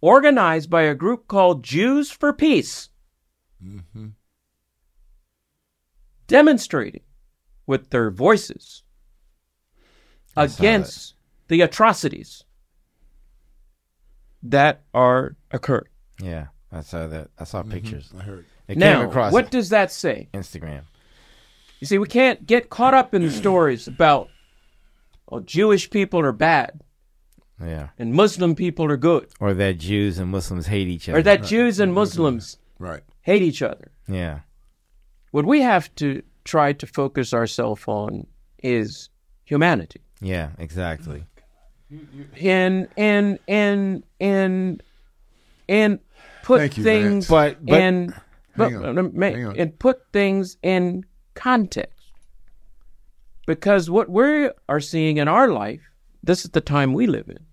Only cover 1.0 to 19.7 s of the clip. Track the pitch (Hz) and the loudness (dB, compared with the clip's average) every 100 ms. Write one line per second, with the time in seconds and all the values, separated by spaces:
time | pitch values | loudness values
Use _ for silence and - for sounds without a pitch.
1 | 170 233 _ 202 185 160 117 139 220 277 | -2 -4 _ 2 4 2 -2 -2 0 0
2 | 285 - 294 294 302 233 - - - _ | -2 -2 -2 0 2 2 0 -10 -18 _
3 | _ _ _ _ _ _ 92 101 85 110 | _ _ _ _ _ _ -20 -20 -20 -18
4 | 107 107 _ _ _ _ _ _ _ _ | -20 -20 _ _ _ _ _ _ _ _
5 | _ _ _ _ _ _ _ _ _ _ | _ _ _ _ _ _ _ _ _ _
6 | _ _ _ 269 302 269 - 151 107 - | _ _ _ 6 6 4 -2 -6 -6 -10
7 | _ _ _ _ _ _ - 135 - 127 | _ _ _ _ _ _ -6 -6 -2 -2
8 | 113 95 147 214 - - - - _ _ | -2 0 2 2 0 -16 -20 -20 _ _
9 | _ _ _ _ _ _ _ _ _ _ | _ _ _ _ _ _ _ _ _ _
10 | _ _ _ - 147 147 196 220 185 - | _ _ _ 0 0 2 2 2 -2 -10
11 | - _ _ _ _ 165 170 - 220 208 | -20 _ _ _ _ 2 4 4 2 2
12 | 151 - - - _ _ _ _ _ _ | -4 -8 -18 -20 _ _ _ _ _ _
13 | _ _ _ _ _ _ _ _ _ _ | _ _ _ _ _ _ _ _ _ _
14 | _ _ _ _ 120 139 147 143 _ - | _ _ _ _ -2 4 4 2 _ 2
15 | 127 127 131 - _ 135 - 131 - _ | 4 4 0 -10 _ -10 -2 -2 -2 _
16 | _ _ 95 82 73 _ _ 82 76 85 | _ _ -12 -10 -12 _ _ -18 -14 -12
17 | 80 78 76 _ 85 101 107 101 110 90 | -10 -12 -16 _ -14 -12 -10 -12 -12 -14
18 | 69 92 101 95 - _ _ 101 190 165 | -16 -18 -16 -18 -20 _ _ 2 4 4
19 | 117 127 110 208 240 254 190 | 2 0 2 2 2 -2 0